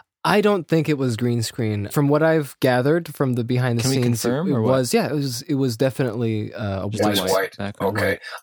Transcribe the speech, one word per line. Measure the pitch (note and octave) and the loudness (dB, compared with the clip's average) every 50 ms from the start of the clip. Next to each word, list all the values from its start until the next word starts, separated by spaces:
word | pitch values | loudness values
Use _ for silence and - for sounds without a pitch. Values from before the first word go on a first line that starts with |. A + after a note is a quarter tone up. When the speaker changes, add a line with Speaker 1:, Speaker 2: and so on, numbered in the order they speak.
| - _ _ _ - D#3+ | -20 _ _ _ 0 2
Speaker 1:
I | F3+ G#3 | 2 4
don't | G3 G#3 G3+ F#3+ D3+ | 4 2 2 0 0
think | - E3 D#3+ D3+ D#3 | 0 0 0 2 0
it | D3+ C3 | 0 0
was | C3+ B2+ A#2 | 0 -2 0
green | G#2 A#2+ A#2+ A#2 A#2 A2+ | 0 0 0 0 0 -2
screen. | - - - A2+ A2 G#2+ G#2 G2+ G2+ | -4 -4 -4 -2 -2 -2 -2 -4 -2
From | - D3+ C#3+ C#3+ | 0 2 2 4
what | D3 D3+ | 4 4
I've | D#3+ D#3+ D#3+ D#3+ D3 C3+ - - | 4 4 2 2 0 -4 -6 -2
gathered | - C3 B2 B2+ B2+ C#3+ D#3+ F3 E3+ - C#3+ | 2 2 2 4 4 2 2 0 -2 -4 -4
from | - C#3+ C3 B2 | -2 0 0 0
the | B2 A#2 | -2 0
behind | A#2 B2+ B2 B2 B2+ A#2 A#2 | 0 0 0 0 0 0 0
the | |
Speaker 2:
Can | A2+ C3 | 0 0
we | C3+ C3+ | 0 2
Speaker 1:
scenes, | B2 A#2+ A#2 A2+ | 2 2 0 0
Speaker 2:
confirm, | - A#2+ B2 C#3+ E3+ F#3+ | 0 -2 -2 0 0 0
Speaker 1:
it | C#3 | 0
Speaker 2:
or | A#2 | 2
what? | A2 B2 | 2 2
Speaker 1:
was, | C3 C3 B2+ A#2+ | 2 2 2 2
yeah, | - A#3 F#3+ | 0 0 0
it | A#2 | 0
was, | C#3 D3+ C#3 C3+ A#2+ A#2+ | -2 -2 -2 -2 -4 -6
it | - - D3 | -4 -4 -2
was | C3+ C#3 C3 A2+ | 0 0 0 0
definitely, | A2+ C3+ C3 - - C#3 B2 G2+ B2 A#2+ A2+ A2 G#2+ G#2+ - | 0 0 0 0 0 -2 -2 -2 -2 -2 -2 0 -2 -4 -6
uh, | - - A2 G2+ G2 F#2+ | -8 -6 -6 -4 -4 -4
a | F#2 G#2 | -4 -4
Speaker 3:
It | G#2+ G#2 | -2 0
was | G#2 G#2 G#2 G2+ | 0 2 2 0
Speaker 1:
white | F#2 F#2 | 0 2
Speaker 3:
white. | F#2+ F#2+ F#2+ - - | 0 0 0 -2 -6
Speaker 2:
background. | - G2+ G2 G2+ - G2 F#2+ G2 | -8 -8 -8 -6 -4 -4 -2 -2
Speaker 3:
Okay. | F#2+ G2 - | 0 -2 -2
Speaker 1:
Right. | - - - - - - | -2 -4 -6 -16 -16 -16